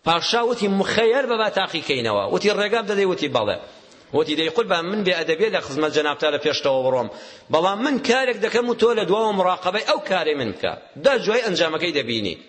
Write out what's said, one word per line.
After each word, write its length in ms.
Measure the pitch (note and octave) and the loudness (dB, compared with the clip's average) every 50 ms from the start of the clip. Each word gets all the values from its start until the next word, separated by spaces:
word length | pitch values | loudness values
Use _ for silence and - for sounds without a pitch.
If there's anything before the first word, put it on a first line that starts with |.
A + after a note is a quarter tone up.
| _ | _
پاشا 380 | D#3+ E3 E3+ D#3+ - - A#3+ A#3 | 0 0 0 0 0 0 0 0
وتی 220 | A#3 A#3+ - G3+ G3+ | 0 0 0 0 0
مخەیەر 560 | G3 G3 F#3 - - G#3 A#3 A3+ A#3 C#4 C4+ A#3+ | 2 0 0 0 2 2 2 4 2 2 0 0
بە 60 | A#3 A3 | 0 0
با 60 | A3 G3+ - F#3+ | -2 0 0 -2
تاقیکەینەوە. 640 | F#3+ - - E3 C#3 - C#3+ B2+ A#2 A2+ G#2 G2+ G2 G2 | -2 -2 -4 -6 -2 -2 -2 -2 0 0 0 0 0 0
وتی 180 | - F3+ - G3+ | -2 0 2 0
ڕێگام 360 | G3+ G3 G#3 G3+ G#3+ A#3 G#3+ G3 | 0 2 0 0 0 -2 -2 -2
دەدەی؟ 160 | G#3 G3 G3 F#3 | 0 0 2 0
وتی 160 | F3 - D3 C#3 B2+ | 0 0 -2 -2 0
بەڵێ. 240 | B2 G#2+ G#2 F#2+ - - - - - - - - - - - - | 0 0 0 -2 -4 -8 -16 -20 -20 -20 -20 -20 -20 -16 -2 0
وتی 200 | C#3+ D#3+ D3+ D3+ | 0 0 2 0
دەی 140 | D3 D#3+ D#3+ | 0 0 0
قوربان 340 | D#3+ A#3 A3+ F#3+ F#3 E3+ E3 | 0 0 0 2 0 0 0
من 200 | F3 G3+ G#3+ G3+ | -2 -2 0 0
بێ 100 | F3+ F3+ E3 | 0 0 0
ئەدەبێ 300 | D#3+ D3+ D#3+ D#3+ G#3 A3 F#3+ | 0 -2 0 0 0 0 0
لە 60 | E3+ - | -2 -4
خزمەت 260 | - C3+ D3 D#3 D3+ C3 | -4 -2 0 0 2 2
جەنابتا 320 | D3+ D3+ D3+ C#3+ D3 D#3+ D3+ D3 | 2 0 0 -2 0 0 0 0
لە 40 | C#3+ D3 | 0 0
پێشتەوە 360 | D3+ C#3 - - C#3+ C3+ C3 B2+ | 0 -2 0 0 0 0 2 2
بڕۆم، 220 | C3 B2+ B2+ A#2 G2+ - - - - - - - - | 2 2 0 -2 -4 -8 -14 -18 -18 -20 -20 -6 -2
بەڵام 260 | - D#3 E3+ F#3+ G3 G#3 B3 | 0 2 2 2 0 0 -2
من 120 | D4+ C#4 A#3 - - | 0 0 0 2 2
کارێک 300 | A#3 C4 C4 B3+ A#3 G#3 G#3 | 2 2 2 0 0 -2 -2
دەکەم 220 | A3 - A#3 A#3+ A#3+ | 0 0 0 0 0
و 60 | A#3 | 2
تۆ 160 | - G#3+ A#3 A#3 A3 | 2 2 2 4 2
لە 60 | G3+ E3+ | 0 0
دواوە 240 | G3 A3 A3+ A3 G#3 F#3+ | 0 2 2 0 2 2
مراقەبەی 460 | F3+ F3+ F3+ F3+ - F3+ F#3 A3 A3+ - | 2 2 2 0 -2 -2 -2 -2 0 0
ئەو 120 | D#4 - - - | -2 -2 0 -2
کارەی 260 | F#3+ F3+ D#3+ D#3 D3+ | 0 0 2 0 0
من 160 | C#3+ B2 G#2+ | 0 -2 -4
بکە. 200 | F2+ - - F2 D#2+ - - - - C3+ D3+ | -4 -4 -4 -4 -4 -6 -14 -20 -16 2 2
دا 140 | C4+ C#4 A3+ | 4 4 4
جوای 240 | F3 F#3 G#3+ B3 A3+ | 2 2 0 0 0
ئەنجامەکەی 460 | A3 F3+ - E3+ D#3+ D#3 D#3 E3+ F3+ D#3 C#3+ | 0 0 0 0 0 0 -2 -2 -2 -2 -2
دەبینی. 380 | B2+ A#2 A#2 A2+ G#2 F2+ D#2+ - - | -2 -2 -2 -2 -2 -4 -6 -8 -14